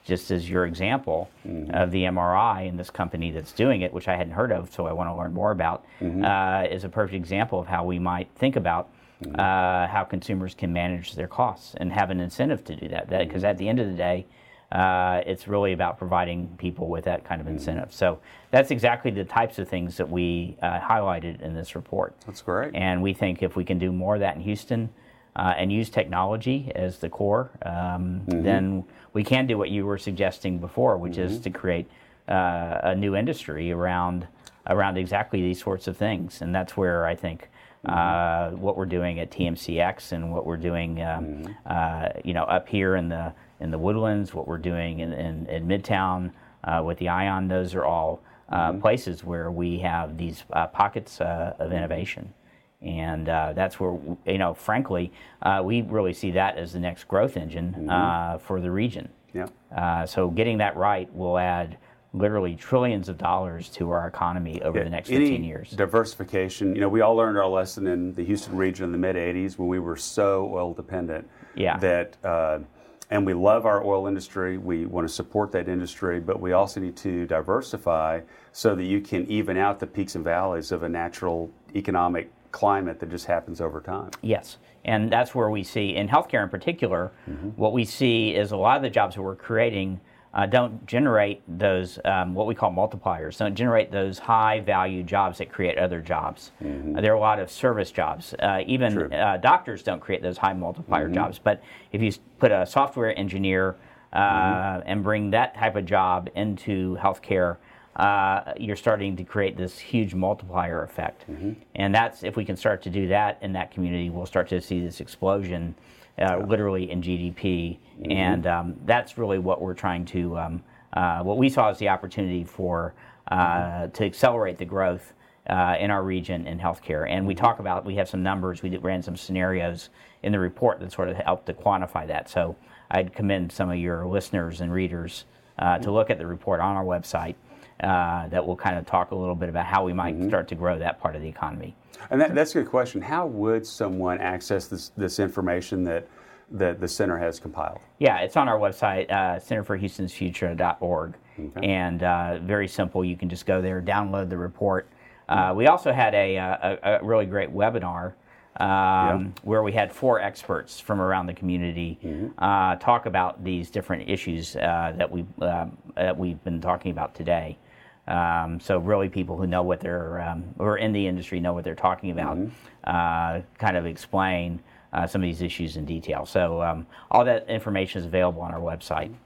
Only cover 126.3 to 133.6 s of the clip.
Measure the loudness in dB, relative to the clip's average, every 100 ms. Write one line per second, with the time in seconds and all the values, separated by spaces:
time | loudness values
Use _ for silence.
126.3 | -6 -6 -4 -4 -4 -4 -2 0 0 0
127.3 | 4 4 2 -2 -4 -2 -2 -2 0 0
128.3 | 0 -2 -4 -6 -4 -2 -4 -4 -10 -4
129.3 | 0 2 0 -2 -6 -14 -20 -20 _ 0
130.3 | 2 0 2 2 2 -6 -4 -4 -2 0
131.3 | -2 -4 -2 0 2 0 -4 -4 -6 -2
132.3 | 0 0 -4 -16 -20 0 0 0 -2 0
133.3 | 2 0 -2